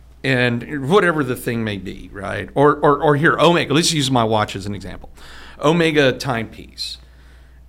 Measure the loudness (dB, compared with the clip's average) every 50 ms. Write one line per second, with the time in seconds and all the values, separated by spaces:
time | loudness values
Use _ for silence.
0 | -20 -20 -14 -6 -2 0 0 2 2 0 0 -2 -6 -6 -8 -6 -2 2 4 4
1 | 4 4 2 0 0 -2 -4 -6 -4 -4 -4 -4 -2 -4 -4 -6 -8 -10 -12 -14
2 | -14 -16 -14 -12 -10 -8 -6 -8 -8 -4 0 2 4 4 4 4 4 2 2 4
3 | 2 2 2 4 4 2 4 4 4 4 4 4 2 0 0 2 2 2 0 0
4 | 0 0 2 2 2 2 2 0 0 0 -4 -8 -8 -8 -10 -10 -10 -12 -14 -14
5 | -16 -18 -20 -20 -20 -20 -18 -18 -18 -18 -10 -4 0 0 2 2 2 2 2 4
6 | 4 2 2 0 -4 -4 -4 -4 -6 -8 -10 -16 -18 -18 -14 -14 -12 -12 -12 -16
7 | -20 -20 -20 -20 -20 -20 -20 -20 -20 -20 -20 -20 -20